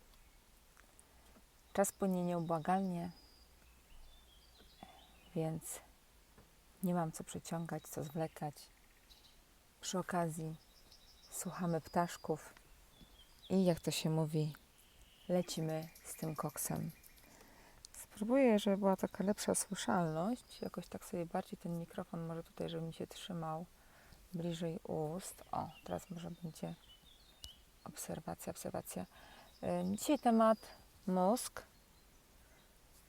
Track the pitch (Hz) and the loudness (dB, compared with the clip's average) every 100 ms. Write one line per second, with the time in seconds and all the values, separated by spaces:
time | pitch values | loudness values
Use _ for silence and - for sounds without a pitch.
0 | - - - - - - - - - - | -20 -20 -20 -20 -20 -20 -20 -20 -20 -20
1 | - - - - - - - - 196 - | -20 -20 -20 -20 -20 -20 -4 2 2 2
2 | 196 180 175 175 165 165 165 190 190 175 | 0 2 2 0 0 0 2 2 2 -2
3 | 175 - - - - - - - - - | -6 -10 -20 -20 -20 -20 -20 -20 -20 -20
4 | - - - - - - - - - - | -20 -20 -20 -20 -20 -20 -20 -20 -20 -20
5 | - - - 170 160 160 - - - - | -20 -20 -8 -4 -2 -4 -8 -12 -14 -20
6 | - - - - - - - - 185 175 | -20 -20 -20 -20 -20 -20 -20 -6 -2 0
7 | 160 - 180 170 - 170 165 156 - - | -2 -6 -10 -10 -6 -6 -4 -8 -6 -8
8 | 151 160 160 - 151 - - - - - | -6 -4 -4 -4 -8 -8 -18 -20 -20 -20
9 | - - - - - - - - - 185 | -20 -20 -20 -20 -20 -20 -20 -12 -4 -2
10 | 170 180 170 160 160 160 - - - - | 0 0 0 -2 -6 -8 -14 -20 -20 -20
11 | - - - - 180 160 175 160 - 175 | -20 -20 -12 -8 -8 -2 0 0 2 2
12 | 175 - - 156 - - - - - - | 2 -2 -4 -4 -4 -20 -20 -20 -20 -20
13 | - - - - - 190 180 165 - - | -20 -20 -20 -20 2 6 6 6 2 0
14 | 160 160 156 156 151 143 - - - - | 2 2 4 2 0 -2 -16 -20 -20 -20
15 | - - - 180 180 - 160 156 165 - | -20 -12 2 2 2 -2 -2 -2 -6 -12
16 | - - 160 151 156 - - - 165 - | -14 -6 -4 -2 -4 -4 -2 -2 -2 -8
17 | - - - - - - - - - - | -20 -20 -20 -20 -20 -20 -20 -20 -18 -16
18 | - - 208 269 254 208 202 196 196 190 | -16 -6 4 6 8 8 6 4 4 4
19 | 190 - 190 214 - 190 - 190 - 190 | 0 0 0 2 2 0 0 -4 2 2
20 | 165 156 190 254 - - - - - 185 | 2 2 0 -2 -6 -10 -8 -8 -8 -12
21 | - 180 170 185 - 196 170 170 170 - | -6 -4 -2 -2 -4 -8 -4 -4 -4 -8
22 | 185 170 165 165 - - 165 165 165 - | -6 -6 -6 -6 -10 -6 -4 -4 -6 -6
23 | 175 - - 170 160 160 180 - - - | -10 -10 -8 -6 -4 -6 -8 -16 -20 -20
24 | - - - 175 170 165 170 160 - 160 | -20 -20 -10 -4 -2 -2 -2 -4 -4 -2
25 | 151 175 - - - - 156 - 185 175 | -2 -4 -8 -14 -6 -4 -4 -8 -6 -6
26 | - 175 170 170 165 - 165 170 - - | -4 -8 -8 -8 -10 -6 -8 -8 -14 -20
27 | - - - - - - - - - - | -20 -20 -20 -16 -16 -16 -20 -18 -16 -10
28 | - 165 170 170 - 170 180 180 - 180 | -8 -6 -6 -6 -8 -6 -6 -6 -6 -8
29 | 180 - - - - - - 175 185 208 | -8 -14 -20 -20 -20 -6 0 0 0 0
30 | - 294 247 226 220 220 - - - - | 2 4 6 8 8 6 0 -20 -20 -8
31 | - 185 185 247 - - - - - - | 2 6 6 4 0 -10 -14 -20 -20 -20
32 | - - - - - - - - - - | -20 -20 -20 -20 -20 -20 -20 -20 -20 -20